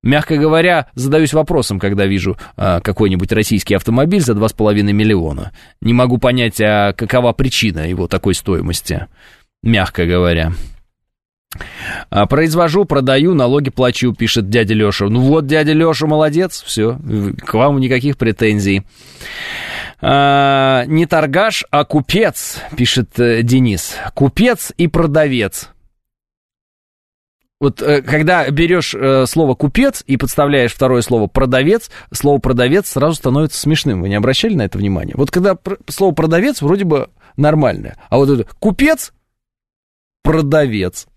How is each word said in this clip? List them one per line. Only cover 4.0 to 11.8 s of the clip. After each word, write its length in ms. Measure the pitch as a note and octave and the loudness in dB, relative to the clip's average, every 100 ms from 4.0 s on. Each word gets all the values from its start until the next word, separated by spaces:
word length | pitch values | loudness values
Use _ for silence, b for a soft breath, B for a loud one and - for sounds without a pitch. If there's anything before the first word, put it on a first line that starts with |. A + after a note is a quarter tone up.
| D#3 G3+ | 2 2
за 140 | B2+ G#2 | 2 0
два 120 | G#2+ | -2
с 60 | |
половиной 400 | - G#2+ G#2 G2+ | 0 0 2 2
миллиона. 580 | G2+ G#2+ G2+ D#2+ C#2 - b b _ | 2 2 2 -2 -6 -12 b b _
Не 120 | A2 | 0
могу 260 | A#2+ B2+ B2 | 2 2 2
понять, 420 | B2+ B2 A#2 - | 0 0 -2 0
а 320 | G#2+ G#2 G2+ | 2 2 0
какова 400 | G2 A2+ B2+ A#2+ | -2 -2 2 2
причина 560 | A2+ C3 - A2 D#2+ D#2+ | 0 -2 0 -2 -2 -4
его 180 | F2+ F2 | -4 -2
такой 280 | F#2+ G2 F2+ | -2 0 -2
стоимости, 720 | - F2+ F2+ E2+ - E2 F2+ b b b b _ | -2 -2 -2 -6 -6 -8 -8 b b b b _
мягко 420 | A2 A2 F2+ - E2+ | 0 0 0 -2 0
говоря. 480 | F2 F2+ E2 D#2+ F2 B - _ _ _ _ _ _ _ - B B | 2 2 0 -2 -4 B -14 _ _ _ _ _ _ _ -18 B B